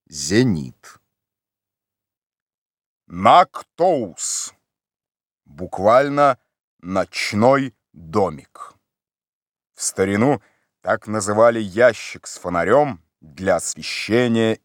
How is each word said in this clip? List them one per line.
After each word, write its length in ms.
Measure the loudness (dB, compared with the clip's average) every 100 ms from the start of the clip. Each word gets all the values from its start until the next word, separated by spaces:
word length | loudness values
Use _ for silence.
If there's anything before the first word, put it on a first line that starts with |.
| _
зенит. 960 | -12 0 2 2 0 -6 -16 -20 -20 _ _ _ _ _ _ _ _ _ _ _ _ _ _ _ _ _ _ _ _ _
Нактоус. 1500 | 0 4 4 4 -4 -16 -2 -2 0 -6 -10 -10 -10 -12 _ _ _ _ _ _ _ _ _
Буквально 920 | _ -16 -12 -2 4 4 2 2 2 0 _ _ _ _
ночной 920 | -6 -4 -4 -6 -6 2 2 2 -2 _ _
домик. 840 | -20 -6 -2 -2 -6 _ -20 -20 _ _ _ _ _ _ _ _ _ _
В 80 | -12
старину – 600 | -10 -4 -2 0 0 0 _ _ _ _
так 260 | -6 -6 -4
называли 500 | -6 -2 4 4 4
ящик 680 | -4 2 2 2 -14 -16 -18
с 120 | -12
фонарем 640 | -6 -2 2 2 2 -6 _ _
для 360 | -20 -6 -2 -2
освещения 1040 | -2 -12 -10 -10 -2 0 2 0 0 -2